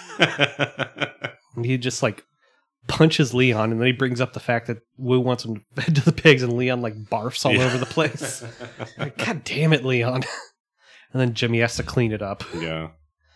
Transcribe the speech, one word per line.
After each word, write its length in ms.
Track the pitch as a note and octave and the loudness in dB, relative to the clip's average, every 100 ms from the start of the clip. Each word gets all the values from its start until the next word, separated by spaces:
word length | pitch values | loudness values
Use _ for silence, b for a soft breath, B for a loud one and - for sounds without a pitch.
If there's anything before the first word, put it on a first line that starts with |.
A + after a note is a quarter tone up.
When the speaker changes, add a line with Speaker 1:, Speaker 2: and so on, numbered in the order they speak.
| - - | -8 0
Speaker 1:
<laughs> 1000 | E3+ - C3+ - C#3+ - - - D3 - B2+ - _ - | 0 2 0 0 -4 -4 -8 -6 -8 -8 -12 -12 _ -6
Speaker 2:
And 100 | A#2+ | -2
he 100 | C3 | -2
just, 260 | B2 - | -2 -2
like, 200 | A#2+ - - _ _ _ _ _ - | -2 -4 -16 _ _ _ _ _ -4
punches 480 | - D#3+ - B2+ | 4 4 4 2
Leon, 380 | B2 B2+ G#2+ A2 | 4 4 4 2
and 80 | A2+ | 2
then 60 | B2+ | 2
he 60 | |
brings 280 | B2 C3 B2 | 2 0 0
up 120 | B2+ | -4
the 60 | - | -4
fact 280 | - A#2 - | -2 -2 -2
that 100 | A#2 _ - | -10 _ -8
Wu 220 | B2+ B2+ | 0 2
wants 240 | B2 A#2+ | 2 -2
him 200 | A2+ G#2+ _ | -4 -10 _
<laughs> 60 | |
fed 220 | - - C#3+ | -6 0 2
to 80 | |
the 80 | E3+ | 2
pigs, 300 | - D#3+ C3 | 6 6 6
and 100 | B2 A#2+ | 4 0
Leon, 240 | B2+ B2 | 0 -2
like, 120 | A#2+ A2 | -4 -8
barfs 480 | G#2+ A2 A#2 - | -6 -4 -4 -2
all 80 | C3+ | 2
Speaker 1:
Yeah. 100 | B2+ B2+ | 2 2
Speaker 2:
over 120 | B2 | 0
the 80 | B2+ | -4
place. 580 | E3 D#3 - C3 - A2+ - - | -2 -2 -2 -8 -10 -12 -16 -16
Speaker 1:
<laughs> 280 | - A2+ - | -14 -14 -10
Speaker 2:
Like, 180 | C#3 - | -10 -6
"God 240 | B2 F3 | -6 -6
damn 280 | - C#3 D#3+ | -6 0 2
it, 120 | D#3+ | 2
Leon." 380 | C3 B2 A#2 B2+ - | 2 0 0 -2 -6
<laughs> 40 | - - _ _ _ b b b | -10 -16 _ _ _ b b b
And 80 | C3 | -2
then 100 | B2 | 0
Jimmy 280 | A2 A#2 A#2 | 0 0 2
has 160 | A#2 - | 0 0
to 60 | |
clean 300 | - C3 A#2 | -2 0 0
it 80 | G#2+ | 0
up. 240 | G2+ G2+ - | -6 -8 -10
Speaker 1:
Yeah. 340 | E2+ E2 D#2+ D#2+ D#2+ _ _ _ | -8 -6 -6 -8 _ _ _ _